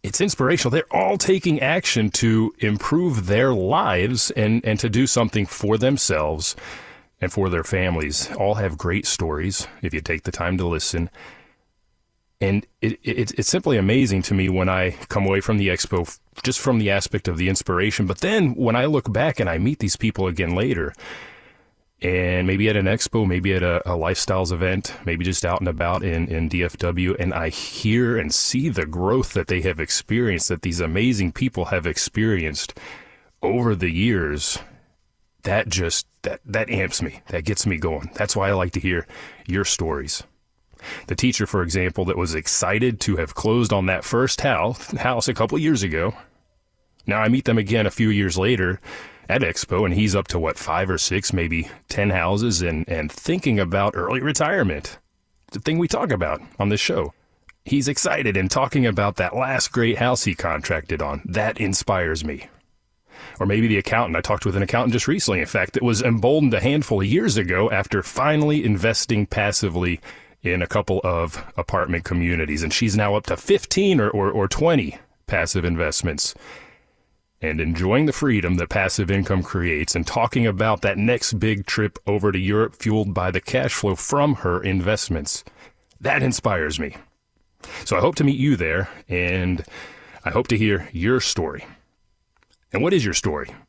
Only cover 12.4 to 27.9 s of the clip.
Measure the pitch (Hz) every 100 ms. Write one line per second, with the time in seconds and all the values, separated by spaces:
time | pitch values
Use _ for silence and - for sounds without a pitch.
12.4 | 98 101 - _ 110 - - - 107 -
13.4 | 104 - 170 117 95 123 123 95 - 98
14.4 | 92 92 92 92 92 - - 104 98 98
15.4 | 104 107 98 87 - 92 85 - _ -
16.4 | 127 123 143 117 104 98 - - - 82
17.4 | 92 92 - 90 104 - 95 98 180 220
18.4 | 156 120 117 120 139 147 113 107 151 -
19.4 | 95 82 107 151 101 - 110 - 95 85
20.4 | 85 90 123 90 - - - - - -
21.4 | - _ _ _ _ _ 90 90 90 90
22.4 | 92 98 107 104 98 113 - 113 98 90
23.4 | 92 92 87 87 90 87 80 95 - 95
24.4 | 87 87 90 92 - - 87 85 87 92
25.4 | 87 90 90 78 85 92 92 82 82 80
26.4 | 80 87 85 - 87 85 90 - 90 82
27.4 | 82 - - - 107